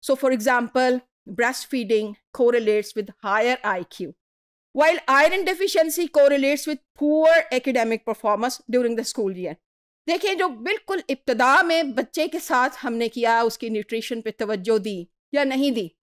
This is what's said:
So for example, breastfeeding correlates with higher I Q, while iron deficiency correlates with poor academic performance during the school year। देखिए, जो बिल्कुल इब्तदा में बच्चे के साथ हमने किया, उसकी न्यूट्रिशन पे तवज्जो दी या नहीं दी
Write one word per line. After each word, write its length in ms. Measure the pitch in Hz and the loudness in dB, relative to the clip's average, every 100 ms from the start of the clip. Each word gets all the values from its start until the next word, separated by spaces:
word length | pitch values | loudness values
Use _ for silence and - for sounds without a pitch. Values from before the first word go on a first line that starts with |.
So 100 | - | -2
for 180 | 262 269 | 0 0
example, 680 | 262 214 247 240 254 254 254 - _ - | 0 2 0 0 0 0 0 -4 _ -18
breastfeeding 840 | 190 233 262 - 262 214 220 214 208 _ - | -4 -2 -2 -6 -6 0 0 0 -10 _ 0
correlates 600 | 240 240 220 214 208 - | 2 2 2 0 -2 -8
with 140 | 208 - 214 | -10 -10 -2
higher 300 | 208 233 254 - | 0 0 0 -2
I 180 | 185 | -4
Q, 220 | 175 - 170 - _ _ _ _ _ 262 | -6 -12 -14 -14 _ _ _ _ _ 2
while 200 | 311 339 - | 2 2 2
iron 360 | 277 311 370 359 | 4 4 2 -2
deficiency 640 | 370 381 349 320 311 339 302 | -2 -2 0 0 0 0 4
correlates 500 | 285 285 269 285 - | 6 6 2 0 -4
with 100 | 294 _ _ | -8 _ _
poor 260 | 294 302 320 330 311 | 0 4 6 6 4
academic 460 | 254 262 254 226 226 - | -2 0 0 0 -2 -4
performance 540 | 220 220 208 240 - _ | -4 -2 -2 -2 -6 _
during 220 | 240 240 226 | 0 0 -2
the 80 | |
school 260 | 220 - 202 | -6 -4 -4
year। 240 | 185 175 156 _ _ _ _ - | -4 -10 -12 _ _ _ _ -4
देखिए, 260 | 339 381 | -2 -2
जो 140 | 381 370 | 0 -2
बिल्कुल 540 | 240 240 - - 381 - | -2 -6 -6 -4 -8 -4
इब्तदा 520 | 269 - 233 247 285 | -8 -4 0 4 4
में 320 | 349 330 302 | 4 2 0
बच्चे 340 | 233 247 - 311 | -4 -6 -4 -4
के 120 | 320 | -4
साथ 300 | - 269 254 | -2 0 0
हमने 380 | - 269 226 233 | -2 -6 -4 -4
किया, 340 | 233 233 226 | -2 2 2
उसकी 280 | 233 - 226 | 2 -2 -6
न्यूट्रिशन 500 | 220 208 226 220 233 | -6 -4 -6 -6 -8
पे 100 | 220 | -8
तवज्जो 480 | 208 214 214 185 220 | -6 -4 -4 0 0
दी 300 | 202 196 175 _ _ | 0 -8 -12 _ _
या 100 | 285 | -2
नहीं 280 | 277 262 285 | 0 0 0
दी 240 | 240 175 _ | 0 -6 _